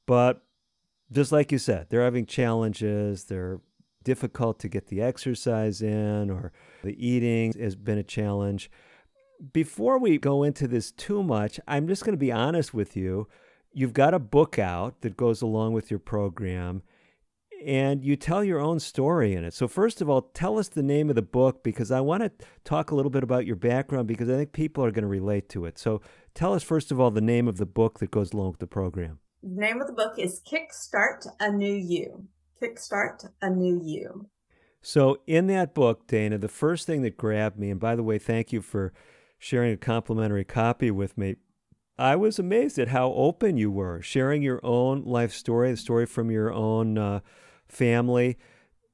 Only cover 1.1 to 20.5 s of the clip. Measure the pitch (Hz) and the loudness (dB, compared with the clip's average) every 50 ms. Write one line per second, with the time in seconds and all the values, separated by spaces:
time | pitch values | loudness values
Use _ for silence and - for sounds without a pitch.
1.1 | - 139 143 - 156 151 143 - 143 127 - - 104 82 76 - 110 120 123 123 | 0 0 2 4 4 2 4 4 0 0 2 0 -2 -2 -2 -2 0 2 2 2
2.1 | 120 123 110 - - - 123 117 113 113 110 110 101 - 110 104 104 104 104 104 | 2 0 -4 -4 -2 0 0 2 2 0 0 -2 -2 -2 -2 -2 0 0 -2 -2
3.1 | 101 92 - - 98 92 90 92 95 90 _ _ _ _ _ _ _ _ - 127 | -4 -6 -8 -8 -8 -6 -6 -6 -8 -10 _ _ _ _ _ _ _ _ -2 -2
4.1 | 127 - 139 - _ - 120 113 107 _ - 101 - 98 - - 98 98 113 127 | -2 0 -2 -8 _ -2 -2 -2 -2 _ -8 -6 -6 -6 -8 -6 -4 -2 -2 -2
5.1 | 123 - - 131 120 - - 123 113 110 110 107 95 98 110 107 107 107 107 104 | -2 -2 -4 -4 -4 -2 -2 0 0 0 0 -2 -2 -2 -2 -2 0 0 0 0
6.1 | 104 104 104 101 95 90 85 87 - _ - - - - - 98 - - 120 120 | 0 -2 -2 -2 -4 -6 -8 -10 -14 _ -20 -20 -20 -10 -8 -8 -8 -4 -2 0
7.1 | 123 123 117 120 117 113 113 113 110 104 117 101 95 98 101 117 104 104 98 - | 0 2 2 2 2 2 0 0 -2 -2 -4 -6 -6 -6 -4 -2 -2 -2 -2 -4
8.1 | - 113 104 104 101 101 101 101 101 98 - - - _ - - - _ _ _ | -4 -4 -2 0 0 0 0 -2 -2 -4 -6 -10 -20 _ -20 -20 -20 _ _ _
9.1 | _ _ _ _ _ _ 160 131 - 160 156 156 - 208 220 247 262 254 254 202 | _ _ _ _ _ _ -20 -4 -2 -2 -2 -2 -4 -2 0 2 2 4 4 4
10.1 | 156 143 - 139 139 143 143 147 139 - 139 120 123 113 - - - - - - | 4 4 4 2 2 2 2 2 0 -2 -2 -2 0 -2 -2 -4 -12 -16 -6 -4
11.1 | 202 208 190 160 113 104 104 107 - - - - 143 143 151 170 196 190 - 226 | -2 -2 0 0 0 0 0 -2 -4 -8 -8 -4 -2 -2 0 0 -2 -2 0 -2
12.1 | 202 143 139 127 117 113 120 147 170 165 139 - - 107 98 - - 98 92 92 | 0 0 0 0 2 2 0 2 2 0 -2 -2 -2 -4 -4 -2 -2 -4 -4 -2
13.1 | 92 101 107 - _ _ _ _ _ _ _ _ - 135 131 123 113 135 135 156 | -2 -4 -6 -8 _ _ _ _ _ _ _ _ -4 -2 -2 0 4 4 6 6
14.1 | 180 175 123 107 - 143 151 - - - 101 90 87 87 98 127 - _ - 110 | 6 2 0 2 4 4 4 4 2 -2 -2 -2 -2 -4 -4 -6 -8 _ -8 -8
15.1 | 90 - 120 117 113 - 120 110 110 107 110 110 113 110 - - 107 98 _ - | -4 0 2 2 2 2 0 -2 0 0 0 0 0 -2 -2 -2 -6 -8 _ -4
16.1 | 110 104 101 98 82 - 104 90 90 90 90 90 90 95 - _ _ _ _ _ | -2 -2 -2 -2 -4 -4 -6 -4 -4 -4 -6 -6 -6 -8 -10 _ _ _ _ _
17.1 | _ _ _ _ _ _ _ _ 440 370 226 147 139 135 135 139 143 139 131 139 | _ _ _ _ _ _ _ _ -20 -14 -6 -2 0 0 2 2 0 0 0 -2
18.1 | 143 143 - 156 170 196 208 196 175 139 147 160 170 151 - - - - 131 147 | -2 -2 0 -2 0 0 0 0 0 0 0 0 0 -2 -4 -6 -2 0 0 2
19.1 | 175 160 120 101 95 87 85 85 - - 127 117 - 185 208 233 - - 185 147 | 4 4 2 2 2 0 -4 -6 -4 -2 -4 -2 2 2 2 2 2 0 0 2
20.1 | 139 131 127 _ _ - 170 190 | 2 2 2 _ _ -4 -2 -2